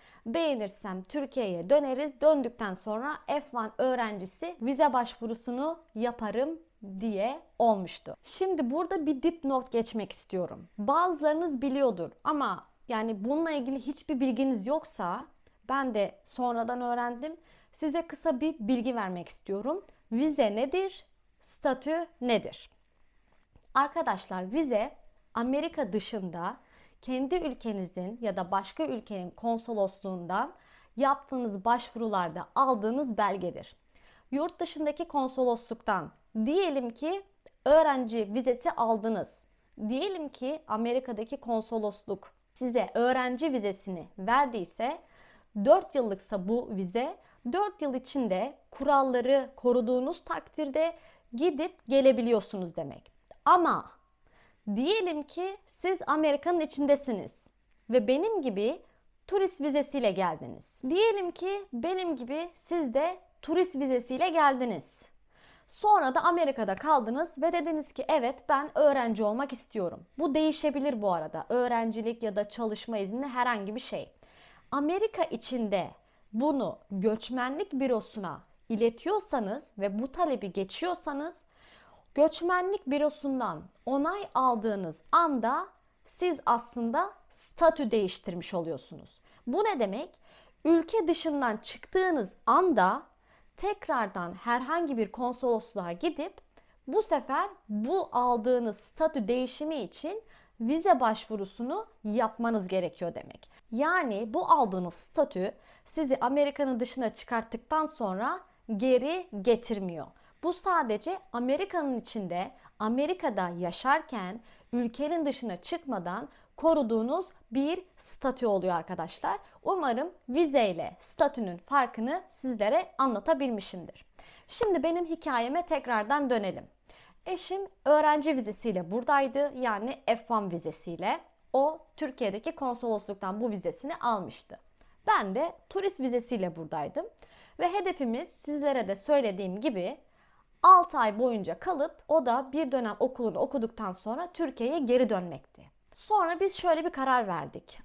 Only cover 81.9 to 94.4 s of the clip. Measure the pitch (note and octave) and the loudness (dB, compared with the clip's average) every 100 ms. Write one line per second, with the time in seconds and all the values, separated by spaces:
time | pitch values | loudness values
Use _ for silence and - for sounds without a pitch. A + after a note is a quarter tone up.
81.9 | - _ - D#4 D#4 E4+ F4+ F#4 G4 C4 | -20 _ 4 4 4 0 0 0 -4 -2
82.9 | C#4+ D4 D4 C#4+ C4 A3 D#3 F3+ _ - | 0 0 -2 -4 -2 -2 -4 -10 _ -2
83.9 | C#4 D4+ G4 G4 B3+ C4 A#3 A3 G3+ F3 | 0 0 -2 -2 2 4 2 0 -2 -4
84.9 | D#3 - D#4+ E4+ C4 A3+ D4 F#4+ _ _ | -6 2 4 4 2 0 0 -4 _ _
85.9 | _ - - F4+ D4 - A#3 A#3 B3 A#3 | _ -18 -2 -2 0 2 2 0 -4 -2
86.9 | C#4 G4 - _ - - - E4 D#4 B3 | 0 -2 -4 _ -16 -12 4 6 6 2
87.9 | A3+ F#3+ - - F3 E3+ F#3 E3 D3+ - | 2 0 -2 -8 -8 -6 -4 -4 -6 -10
88.9 | D#3+ - - _ - - D4+ G#4+ E4 G#3 | -18 -20 -20 _ -14 -4 0 2 2 0
89.9 | G3+ D#4 - - - - _ D4+ E4 E4 | -2 -8 -14 -20 -20 -20 _ 4 4 4
90.9 | A4 E4 D#4+ D#4+ C#4+ B3 G#3+ - - - | 0 2 2 0 0 0 -2 -6 -12 -2
91.9 | F#4+ F#4 D#4 F#3+ - - C#4 F#4 A3+ F#3 | 0 2 2 -2 -4 2 4 6 6 4
92.9 | B3+ - _ _ _ _ - G4 G#4 - | 2 -6 _ _ _ _ -6 -4 -4 -2
93.9 | C4+ G#3 F#3 F3 F3+ | -2 -2 -4 -8 -8